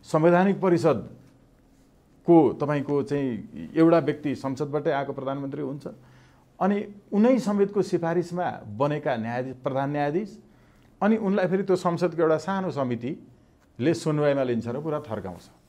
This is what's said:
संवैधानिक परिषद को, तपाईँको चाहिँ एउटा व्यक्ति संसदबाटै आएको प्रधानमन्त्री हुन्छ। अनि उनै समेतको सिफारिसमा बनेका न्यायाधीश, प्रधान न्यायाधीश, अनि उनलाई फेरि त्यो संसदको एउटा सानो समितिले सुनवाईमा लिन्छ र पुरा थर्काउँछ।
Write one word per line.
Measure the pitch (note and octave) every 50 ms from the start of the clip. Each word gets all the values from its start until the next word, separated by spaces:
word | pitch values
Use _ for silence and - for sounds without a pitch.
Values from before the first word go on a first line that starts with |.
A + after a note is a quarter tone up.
संवैधानिक | _ - - D#3 D#3 E3+ F3 F3 F#3 G3+ F#3+ -
परिषद | F3 F#3+ F3 D#3 A#2+ D#3 C3+ G#2 F2+ - - - - - _ _ _ _ _ _ _ _ _ _ _ _ _ _ _ _ _ _ _
को, | - E3+ E3 D3+ A2+
तपाईँको | F2 - D3 C#3 D3+ C#3+ C3 C#3+ D3 C#3+
चाहिँ | C3+ - C#3+ C#3+ C#3 C3 A#2 G2+ F#2 - - D2+ E2 D#2 -
एउटा | D#3+ E3 E3 E3+ E3
व्यक्ति | C#3+ C#3+ D3 D3+ - D3 C3
संसदबाटै | G#2+ - C3+ C3+ A#2 D3+ D3 C#3 D3+ C3+ D#3+
आएको | D3 C#3 C#3 C3+
प्रधानमन्त्री | C3+ C#3 C3 C3+ C3+ C#3+ C#3 C#3 C3+ D3+
हुन्छ। | D3+ C3 C#3 D3 - - - - - - _ - _ _ _ _ _ _ _ _
अनि | F3+ F#3+ G3+ G3+ G#3 - - - _ _
उनै | - G3+ G#3+ B3 C4 A#3
समेतको | E3+ F#3+ G#3 G3+ G3 F#3+ G3+ G#3
सिफारिसमा | F#3 - - E3+ E3+ E3 E3+ F3+ E3+ E3+ E3+ F3 F3 C#3+ A2 - -
बनेका | A2 G2+ G#2+ C#3 D3 D3 D3+ D3 D3+ C3+
न्यायाधीश, | A#2 A2 A#2 A#2+ B2 B2+ C3 B2+ B2 -
प्रधान | C#3+ C3 C3+ C#3 C#3
न्यायाधीश, | D3 D3 C#3+ C#3+ D3+ F3+ G#3+ G3 - - - _ _ _ _ _ _ _ _ _ _ _
अनि | F#3 G#3 A3
उनलाई | A3 A3 F#3+ F#3+ G#3 F#3
फेरि | E3+ F#3 F#3+
त्यो | G3 G3 F#3
संसदको | F3 - F3+ E3+ D#3 F3 F3 D#3+ D#3+
एउटा | E3 D#3+ D#3+
सानो | D#3 D#3 - G3 F#3+ F#3 F3+
समितिले | B2+ C#3 C3+ B2 B2 A#2 A#2+ B2+ - - - - - _ _ _ _ _ _ _ _ - A#2 D#3 E3
सुनवाईमा | E3 - D#3+ D3+ D3+ D3 C#3+ C#3 C#3
लिन्छ | C3 B2 A#2+ A2+ A2 A#2
र | A#2+ C#3
पुरा | D3+ D#3+ D3 D3+
थर्काउँछ। | - - A2+ G#2 F#2 F#2+ F2 E2+ - - _ _ _